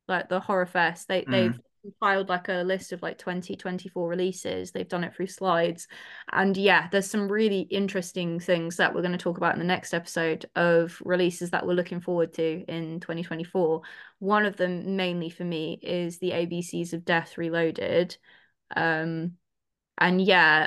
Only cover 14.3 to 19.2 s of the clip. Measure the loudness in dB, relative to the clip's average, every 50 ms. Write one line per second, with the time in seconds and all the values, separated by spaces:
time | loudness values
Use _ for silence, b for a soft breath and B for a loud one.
14.3 | 2 2 2 2 0 0 -2 -2 0 -4 -4 -4 -2 0 0 -2 -2 -2 -4 -6
15.3 | -6 -6 -6 -4 -4 -4 -4 -6 -6 -8 -6 -4 -4 -2 -4 -4 -6 -4 -4 -4
16.3 | -2 -2 -2 -2 -4 -6 -6 -6 -4 -6 -4 -4 -6 -8 0 2 2 2 2 -2
17.3 | -8 -6 -4 -2 0 2 0 0 0 -2 -2 2 2 2 2 2 -4 -16 b b
18.3 | b b b b b b _ -8 -4 -2 0 0 0 0 -2 -2 -4 -4